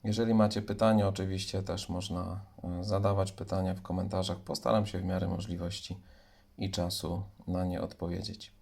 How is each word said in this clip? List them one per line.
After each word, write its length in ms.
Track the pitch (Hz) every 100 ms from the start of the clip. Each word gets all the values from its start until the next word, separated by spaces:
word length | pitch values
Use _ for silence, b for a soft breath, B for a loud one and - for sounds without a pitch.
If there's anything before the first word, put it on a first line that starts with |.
Jeżeli 300 | 113 107 113
macie 280 | 110 104 104
pytania, 460 | 101 107 110 110 98
oczywiście 540 | 95 95 95 95 98
też 260 | 95 87 -
można, 520 | 90 92 90 90 95 98 -
e, 200 | 87 87
zadawać 480 | 98 98 98 98 95
pytania 420 | - 90 95 92
w 80 | 92
komentarzach. 560 | - 90 101 95 92 87
Postaram 480 | - - - 110 104
się 120 | 92
w 60 |
miarę 240 | 92 92 90
możliwości 680 | 90 98 87 87 95 - 98 b b b b b -
i 120 | 101
czasu 520 | 95 87 - 80 87 98 - -
na 180 | 90
nie 160 | 90 90
odpowiedzieć. 720 | - - 85 87 104 - - -